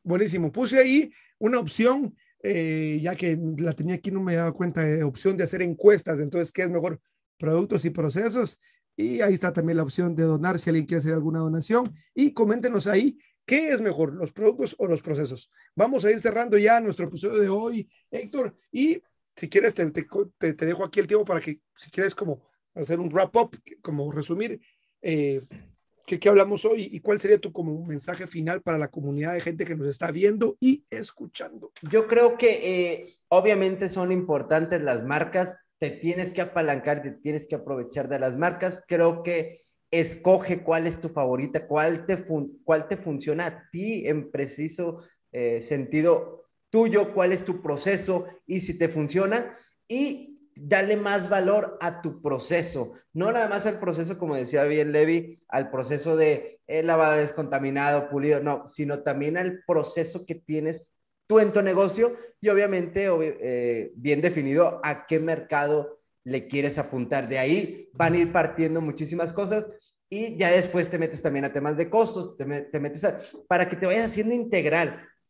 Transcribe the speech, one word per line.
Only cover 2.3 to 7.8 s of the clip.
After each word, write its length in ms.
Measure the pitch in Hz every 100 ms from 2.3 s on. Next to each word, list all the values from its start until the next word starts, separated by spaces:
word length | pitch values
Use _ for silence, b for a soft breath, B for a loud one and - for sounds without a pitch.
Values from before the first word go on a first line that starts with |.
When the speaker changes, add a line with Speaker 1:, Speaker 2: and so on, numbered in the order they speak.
| _
Speaker 1:
eh, 560 | 202 180 160 156 156 151
ya 140 | 165 170
que 220 | 175 160 160 151
la 160 | 170
tenía 220 | - 156
aquí, 160 | 180 202
no 120 | 190
me 120 | 185
he 20 | 165
dado 160 | 165
cuenta, 340 | - 180 165 156
eh, 160 | 156
opción 360 | 147 127 196 185
de 60 |
hacer 180 | 165 185
encuestas. 580 | 180 160 208 190 - 151
Entonces, 320 | 147 175 165
¿qué 100 | -
es 60 | 180
mejor? 300 | 175 175 151 _ _ _ -
Productos 480 | 156 165 202 180